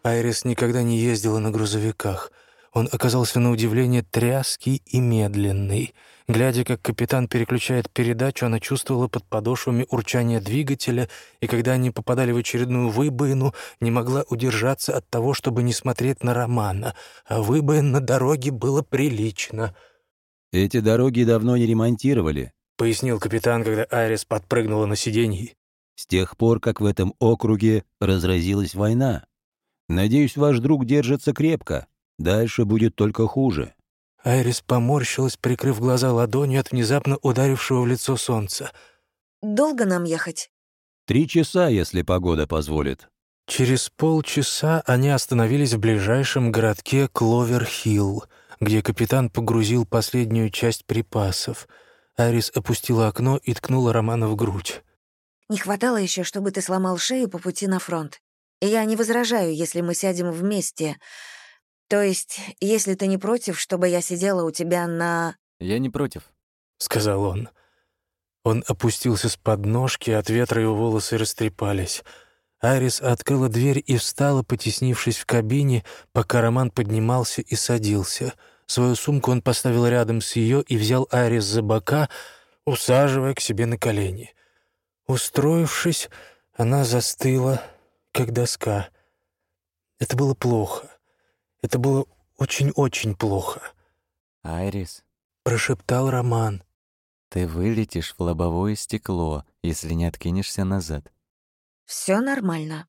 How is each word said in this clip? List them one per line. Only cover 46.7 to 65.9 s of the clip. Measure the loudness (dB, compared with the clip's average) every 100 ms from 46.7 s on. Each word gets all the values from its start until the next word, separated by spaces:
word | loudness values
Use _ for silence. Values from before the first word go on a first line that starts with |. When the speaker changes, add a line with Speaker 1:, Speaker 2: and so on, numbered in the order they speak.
| 0 0 0 2
Speaker 1:
Кловер-Хилл, | 2 2 4 2 0 0 -4 0 2 2 -2 -10 _ _ -4
где | 0 2
капитан | 0 -2 2 2 0
погрузил | -2 0 2 4 2 2
последнюю | 0 0 -2 0 0 0
часть | 0 -2 -2 -4
припасов. | -4 -2 -2 0 -2 -6 -10 -14 -20 _ _ _ 0
Айрис | 2 2 0
опустила | -4 -2 -4 0 2 2
окно | 2 0 0
и | -2
ткнула | -6 -2 0 2
Романа | 2 0 0 0
в | 0
грудь. | -2 -2 -8 -12 _ _ _ _ _ _ _
Speaker 3:
"Не | -6
хватало | -4 -2 0 0
еще, | -2 -4
чтобы | -4 -4 -4
ты | -4
сломал | -2 -2 0 -2
шею | -2 -2 -2
по | -4
пути | -8 -4 -2
на | -2
фронт. | -2 -6 -6 -14 _ _ _ _
Я | 0 0 0
не | 0
возражаю, | 0 0 2 0 0 -2
если | -4 -2
мы | -2 -2
сядем | -2 -2 -4
вместе. | -2 -2 -2 -4 -4 -6 -6 -16 -20 -20 -20 -20 _ _ _ _
То | 2
есть, | 2 0 -6 -12 -14 -6
если | 0 2 0
ты | -2 0
не | 0
против, | 0 -2 -2 -6
чтобы | -4 0 2
я | 2
сидела | -2 -2 0 0
у | -2
тебя | -4 -2 0 0
на..." | -2 0 0 -2 -6 _ _
Speaker 4:
"Я | -4 -2
не |
против", | -2